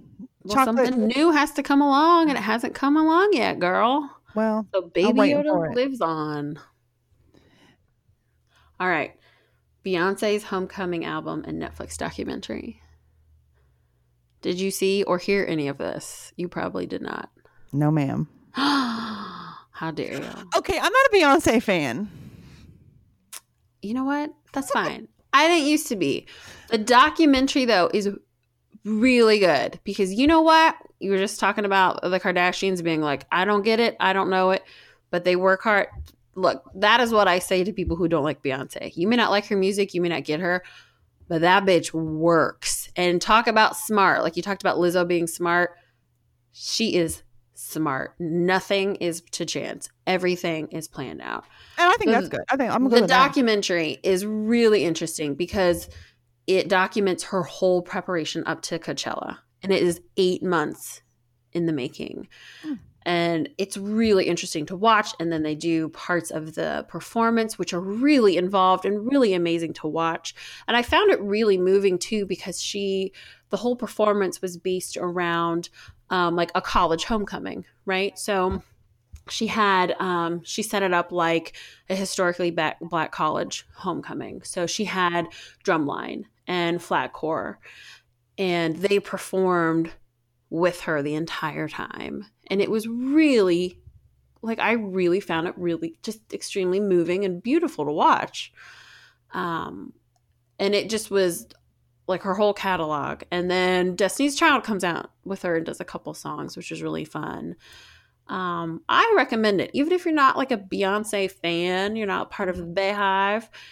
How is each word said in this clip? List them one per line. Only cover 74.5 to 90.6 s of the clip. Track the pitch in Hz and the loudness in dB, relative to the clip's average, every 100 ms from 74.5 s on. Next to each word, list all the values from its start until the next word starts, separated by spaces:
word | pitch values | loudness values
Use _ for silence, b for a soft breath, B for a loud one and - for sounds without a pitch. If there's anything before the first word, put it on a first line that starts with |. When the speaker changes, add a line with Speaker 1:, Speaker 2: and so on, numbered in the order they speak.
| 175 | -6
Speaker 1:
based | 190 185 - - | -4 -4 -6 -6
around, | 180 175 175 170 170 170 175 b b - - | -6 -2 -2 0 0 -2 -4 b b -20 -4
um, | 185 175 175 | 0 0 0
like, | 170 | 0
a | 185 | -2
college | - 226 175 165 | 0 2 2 0
homecoming, | - 220 202 190 - 185 180 _ - | -2 -4 -4 -8 -10 -12 -14 _ -4
right? | 190 196 - | -2 -2 -4
So | - 202 185 190 - _ _ _ _ - - | -4 0 0 -2 -8 _ _ _ _ -20 -12
she | - 214 | -6 -2
had, | 214 208 190 180 - | 2 2 4 2 0
um, | 185 175 170 175 | -2 -2 -2 -4
she | 165 - | -6 -8
set | 214 208 | -4 -2
it | 196 | 0
up | 175 175 | 0 0
like | 180 165 165 165 B B B - | 0 0 0 -2 B B B -8
a | 190 | -6
historically | 196 - 180 175 180 | -4 -2 -2 0 -2
ba-, | 170 156 - | -2 -4 -4
black | 170 170 156 | -6 -4 -4
college | - 156 147 190 - - | -2 -2 -2 -6 -10 -14
homecoming. | - 185 165 - - 107 135 | -12 -8 -8 -8 -10 -12 -14
So | - - 170 | -12 -6 -4
she | - | -4
had | 196 185 175 175 170 B B B | -4 0 0 0 -4 B B B
drumline | - 170 147 - - - - _ - | -2 0 0 -4 -8 -12 -14 _ -6
and | 180 170 170 | -2 -2 -2
flatcore, | - 170 127 - 156 156 90 - B B B B B _ _ - | -2 -2 -2 -6 -4 -4 -6 -12 B B B B B _ _ -6
and | 190 175 165 160 | -2 0 0 -2
they | 196 202 | 0 0
performed | 196 190 - 190 185 180 165 165 165 - _ _ _ _ _ | 0 -8 -6 -2 2 2 2 0 -2 -8 _ _ _ _ _
with | 160 | 0